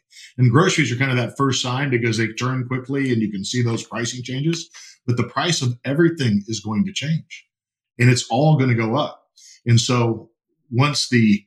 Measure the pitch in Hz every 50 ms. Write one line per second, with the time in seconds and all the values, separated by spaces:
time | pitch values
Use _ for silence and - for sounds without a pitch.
0 | _ _ - - - - _ 123 127 120 120 147 185 190 - - 143 117 120 120
1 | 139 135 127 123 117 - - - 139 135 123 - - 123 127 131 143 135 123 113
2 | 117 117 107 113 113 107 - - 123 127 131 131 123 123 127 127 - - 139 139
3 | 139 131 120 113 110 101 101 95 95 - - 123 120 117 113 107 - - 104 113
4 | 120 117 123 127 123 127 127 135 147 165 170 160 - - - - - - - _
5 | _ 123 117 120 120 - - 135 151 175 165 - 135 123 120 - - 127 139 156
6 | 170 160 165 165 131 113 101 101 - 117 110 - - 110 107 104 95 92 - -
7 | 127 151 165 156 - - - - - _ _ _ _ _ _ _ _ _ _ -
8 | 123 127 - - - - 113 127 151 156 156 131 131 127 117 113 113 110 120 147
9 | - - - - _ _ _ _ - - - _ - 120 117 113 - - 127 120
10 | 117 117 113 107 - - _ _ _ _ _ _ _ - 120 113 139 147 139 -
11 | - - 127 120 110 107 101 101 -